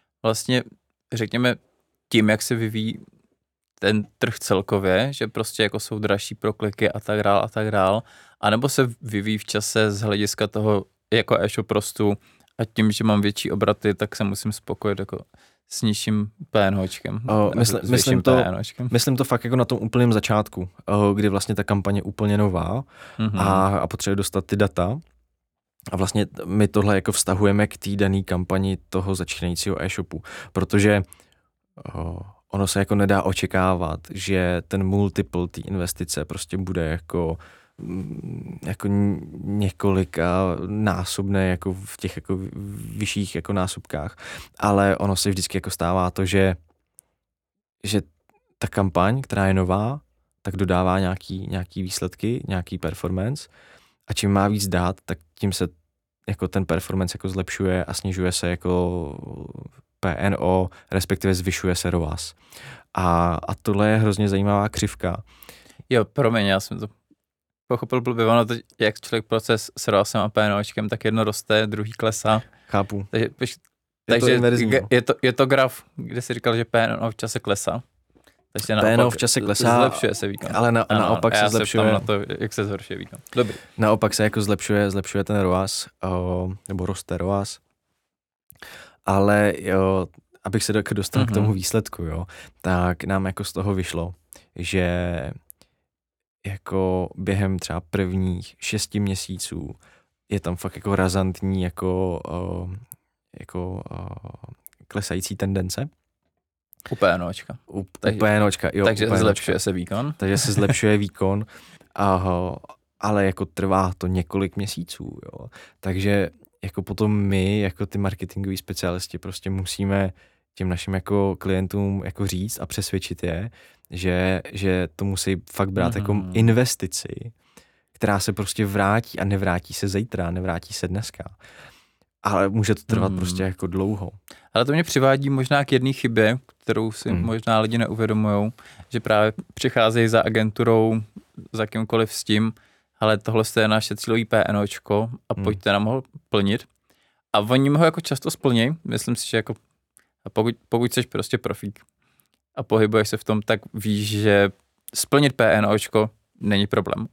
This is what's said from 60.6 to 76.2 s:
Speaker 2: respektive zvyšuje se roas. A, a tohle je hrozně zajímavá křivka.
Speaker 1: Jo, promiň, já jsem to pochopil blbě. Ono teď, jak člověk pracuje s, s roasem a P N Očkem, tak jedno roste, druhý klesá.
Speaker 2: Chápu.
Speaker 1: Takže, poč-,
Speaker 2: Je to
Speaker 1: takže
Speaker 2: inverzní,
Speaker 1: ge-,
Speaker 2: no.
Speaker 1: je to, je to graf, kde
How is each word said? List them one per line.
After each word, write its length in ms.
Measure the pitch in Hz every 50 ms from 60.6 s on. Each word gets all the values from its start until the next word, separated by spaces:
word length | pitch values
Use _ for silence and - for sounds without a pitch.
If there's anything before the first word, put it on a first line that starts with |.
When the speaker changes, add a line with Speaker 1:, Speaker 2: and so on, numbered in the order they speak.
| 92 87 - - - -
Speaker 2:
respektive 420 | - 95 92 - 98 92 - 95 95
zvyšuje 420 | 90 90 92 90 - - 92 90
se 140 | - - 90
roas. 440 | 87 87 82 76 80 - - - - _ _ _ - - - - - - - _ -
A, 400 | - 92 90 85 85 85 85 82 80 - -
a 80 | -
tohle 340 | - - - 101 98 104 107
je 80 | 107 110
hrozně 320 | 110 107 98 95 107 101
zajímavá 400 | 98 98 98 101 101 101 101 107
křivka. 540 | - - - 101 - - - 90 87 95 - _ - _ - - - - - - - - - -
Speaker 1:
Jo, 160 | 127 120 104
promiň, 400 | - - - 135 113 120 113 101
já 140 | 101 95 95
jsem 200 | - - - 90
to 80 | 107 104 _ _ _ _ _ _ _ _ _ _ _ _ _ _ _ -
pochopil 340 | 127 120 - 127 - 127
blbě. 240 | 120 127 120 117 113
Ono 200 | 110 113 120 117
teď, 160 | 107 120 117 - _ _ -
jak 200 | 113 107 107 -
člověk 240 | - - - 113 104
pracuje 320 | - - 113 - - 117 107
s, 140 | - - - -
s 100 | - -
roasem 340 | 107 98 104 - - 113
a 80 | 98 107
P 160 | - 110 107
N 80 | 107 101
Očkem, 360 | 101 104 - - - 107 104
tak 160 | - 107 -
jedno 180 | 117 110 113 110
roste, 440 | 107 104 - - - 107 107 110 107
druhý 240 | 107 107 107 110
klesá. 500 | 110 - - 110 110 - - 110 110 110 - - _ _ _ -
Speaker 2:
Chápu. 400 | - 101 98 101 104 101 101 -
Speaker 1:
Takže, 180 | - 113 110 -
poč-, 280 | - - 127 120 - - _ _ _ _ _ _ _ _ _ -
Speaker 2:
Je 80 | 117
to 100 | 120 120
Speaker 1:
takže 100 | 123 127
Speaker 2:
inverzní, 320 | 123 120 120 120 120 117 110
Speaker 1:
ge-, 100 | 127 127
Speaker 2:
no. 60 | 95 104
Speaker 1:
je 100 | 123 123
to, 120 | 120 - 135 -
je 120 | - 127 123
to 120 | - 139
graf, 380 | 127 139 135 131 127 - - - _ _
kde 260 | - 123 117 - 120